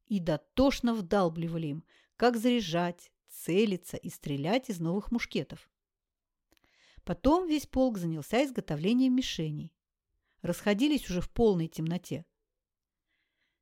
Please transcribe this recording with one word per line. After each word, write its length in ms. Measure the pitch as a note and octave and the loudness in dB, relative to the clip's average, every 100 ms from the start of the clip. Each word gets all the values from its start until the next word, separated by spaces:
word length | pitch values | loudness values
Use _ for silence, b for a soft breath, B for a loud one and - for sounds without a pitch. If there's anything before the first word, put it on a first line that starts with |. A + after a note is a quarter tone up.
| - | -6
и 120 | G3+ | -4
дотошно 760 | E3+ - - - C4+ - A#3+ A3+ | -2 -2 -2 2 2 2 0 -2
вдалбливали 720 | E3+ G#3 F3 E3 E3 E3 D#3+ | 0 2 2 0 -4 -4 -6
им – 160 | D3+ b b b - | -8 b b b 0
как 180 | A#3+ A#3 | 2 4
заряжать, 760 | A#3+ A#3+ F3+ E3+ F3 F3 - _ _ | 2 2 2 0 0 -4 -14 _ _
целиться 680 | - - F3+ A3 F3+ - - | -12 0 2 2 0 -6 -12
и 140 | - | -12
стрелять 640 | - D3+ C#3 D#3 B3+ C4 | -10 -6 -4 0 0 -2
из 80 | F3 | -4
новых 320 | E3 G3 - | -2 -2 -2
мушкетов. 580 | A#3 - F#3+ C3+ D#3+ - _ _ _ _ _ _ _ _ b b b b b | -4 -4 -6 -6 -10 -20 _ _ _ _ _ _ _ _ b b b b b
Потом 440 | - F3 C4+ F4 F4+ | -8 0 4 4 2
весь 200 | D4+ - | -2 -2
полк 320 | B3+ C4 G#3 | 0 0 0
занялся 440 | E3+ D#3+ - A3+ | -4 -4 -2 0
изготовлением 720 | C#4+ A#3+ - D3 F3+ B3 C4 B3+ | 0 -2 -6 -2 0 2 4 2
мишеней. 560 | B3+ - D#3 D3+ D#3+ - _ _ _ _ _ _ | 0 -4 -4 -6 -10 -16 _ _ _ _ _ _
Расходились 680 | E3+ E3+ G#3+ G#3 D4 C#4+ - | -6 -2 0 2 2 0 -2
уже 140 | F3+ | -4
в 80 | - | -2
полной 380 | - A3+ F3+ D#3+ | 2 2 4 0
темноте. 580 | - D#3+ F3 - C#3 - _ _ _ _ _ _ _ _ _ _ _ _ _ | -4 -4 -4 -6 -8 -10 _ _ _ _ _ _ _ _ _ _ _ _ _